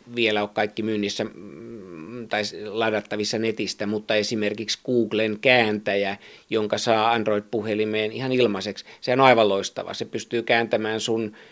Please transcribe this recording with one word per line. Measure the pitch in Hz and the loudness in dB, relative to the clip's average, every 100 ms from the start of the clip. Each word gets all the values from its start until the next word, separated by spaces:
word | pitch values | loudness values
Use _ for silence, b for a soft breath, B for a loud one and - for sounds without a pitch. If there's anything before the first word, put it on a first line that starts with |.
| - | -10
vielä | 120 113 107 | -2 0 0
ole | 104 | -2
kaikki | - 107 - | -2 -4 -2
myynnissä, | 107 107 101 - | -4 -2 -4 -4
mm, | 110 - 98 71 117 117 92 85 80 123 110 | -6 -8 -18 -16 -16 -16 -16 -16 -14 -14 -6
tai | 104 | -4
s-, | 101 87 104 | -4 -8 -8
ladattavissa | 107 113 107 - 107 104 113 | -2 0 0 -2 -4 -4 -2
netistä, | 113 110 101 - 104 | -2 -2 -6 -4 -4
mutta | 107 - | -4 0
esimerkiksi | 107 104 113 104 104 107 - | 0 0 -2 -2 -4 -6 -6
Googlen | - 123 107 110 110 107 | 0 0 2 0 0 0
kääntäjä, | 127 123 113 107 107 101 98 101 B B _ | 4 4 4 0 0 0 0 -4 B B _
jonka | 107 107 107 | -2 0 0
saa | 120 110 113 | 2 4 4
Android-puhelimeen | 117 107 104 104 113 107 104 107 107 107 | 2 2 0 -2 -4 -2 -2 0 0 -2
ihan | 113 131 | -4 -2
ilmaiseksi, | 127 120 98 101 95 B B | 4 4 2 -4 -10 B B
sehän | - 123 | 0 6
on | 135 | 8
aivan | 117 107 | 8 6
loistava. | 98 98 - 90 | 2 -2 -8 -10
Se | 98 | -8
pystyy | 113 - - 117 | -8 -8 -4 -4
kääntämään | 117 117 113 113 107 110 | 0 0 2 0 -2 -4
sun | 107 113 110 107 b | -2 -2 -4 -8 b